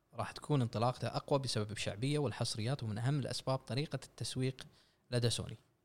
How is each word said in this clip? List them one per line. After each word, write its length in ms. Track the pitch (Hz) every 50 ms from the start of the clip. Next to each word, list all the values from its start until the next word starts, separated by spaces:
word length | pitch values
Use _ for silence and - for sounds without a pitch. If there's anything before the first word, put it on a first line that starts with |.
| _ _ -
راح 180 | 120 104 -
تكون 300 | - - - - 147 139
انطلاقته 460 | 120 113 - 117 113 123 127 - -
أقوى 320 | 117 - - - - 147 139
بسبب 320 | 135 120 - 113 107 104
الشعبية 480 | 104 - - 101 95 98 123 139 147 147
والحصريات، 640 | 147 117 - - 117 - - 113 107 120 143 - 120
ومن 140 | 110 104
أهم 220 | 107 113 131 147 147
الأسباب 380 | 120 - 127 - - - 131
طريقة 420 | 131 - - - 131 151 - - 131 -
التسويق 600 | - - - 117 - - 127 131 131 127 - - - - - - _ _ _ _ -
لدى 180 | 123 120 117 117
سوني. 280 | - - 87 87 110 - _ _ _ _